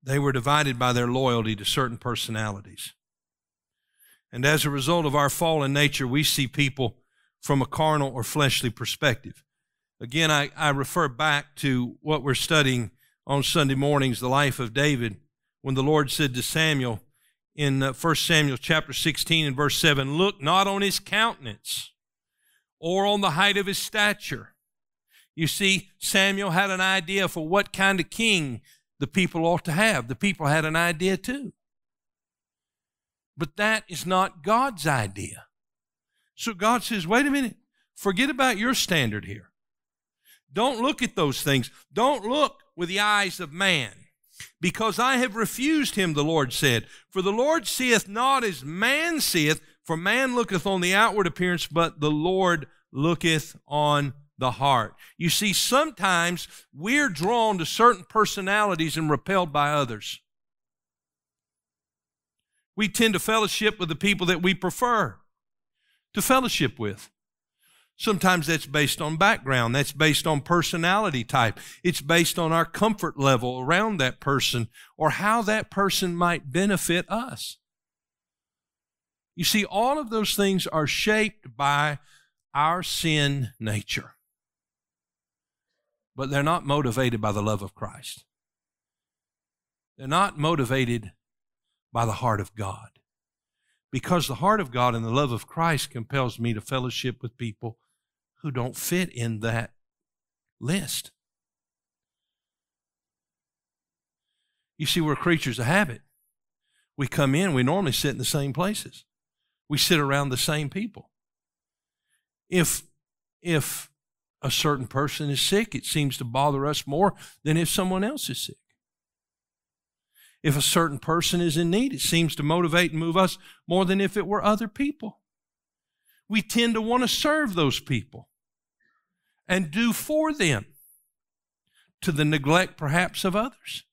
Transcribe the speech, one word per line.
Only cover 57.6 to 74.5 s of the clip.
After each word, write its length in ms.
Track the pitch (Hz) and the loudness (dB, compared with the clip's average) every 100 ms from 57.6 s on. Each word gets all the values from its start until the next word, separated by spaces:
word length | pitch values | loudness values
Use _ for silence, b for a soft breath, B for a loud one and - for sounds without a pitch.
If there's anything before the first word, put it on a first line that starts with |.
| 160 | -4
certain 380 | - 233 202 | 4 4 4
personalities 920 | 175 220 208 - 185 208 208 175 160 156 | -2 2 2 0 0 2 2 2 -2 0
and 120 | 156 | 0
repelled 440 | 143 - 190 175 | 0 2 0 2
by 180 | 143 147 | 0 2
others. 480 | 147 131 110 - - _ _ _ _ _ _ _ _ _ _ _ _ _ _ _ _ _ _ _ _ _ _ _ _ _ - | 2 0 -4 -10 -14 _ _ _ _ _ _ _ _ _ _ _ _ _ _ _ _ _ _ _ _ _ _ _ _ _ -2
We 140 | 208 | -2
tend 240 | - 226 | 2 2
to 60 | 180 | 2
fellowship 600 | - 220 208 - 214 208 | 0 0 0 0 -2 -2
with 80 | 180 | -6
the 80 | 156 | -2
people 300 | 202 190 175 | 0 0 0
that 160 | 180 | 2
we 120 | 180 | 2
prefer 640 | 185 185 - 247 226 147 - _ _ _ _ _ _ _ _ _ | 0 -2 -2 0 2 0 -4 _ _ _ _ _ _ _ _ _
to 80 | - | -6
fellowship 560 | - 262 254 - 135 - | 2 2 2 0 -2 -2
with. 320 | 107 101 - _ _ _ _ _ b b b b | -8 -8 -18 _ _ _ _ _ b b b b
Sometimes 500 | - 190 190 180 143 | -2 2 2 2 2
that's 180 | 160 - | -2 0
based 340 | 143 143 - | 0 0 0
on 160 | 151 156 | -4 2
background. 580 | 196 220 127 127 117 | 2 2 0 0 2
That's 200 | 131 143 | 0 -2
based 340 | - 156 143 175 | 2 2 2 0
on 140 | 151 | -2
personality 840 | - 175 156 175 170 196 214 135 | 2 0 2 -2 0 2 0 -2
type. 340 | 113 135 113 - B B | -2 2 0 -2 B B
It's 200 | 175 - | -2 -2
based 360 | 139 - - - | 2 4 4 2
on 140 | 160 | 0
our 140 | 165 160 | 2 0
comfort 520 | - 214 214 170 143 | 0 0 2 -4 2
level 440 | 139 131 123 127 | 4 4 2 -4
around 400 | 127 170 220 196 | 0 2 2 0
that 180 | 131 - | -2 -2
person 480 | - 139 - | -2 0 0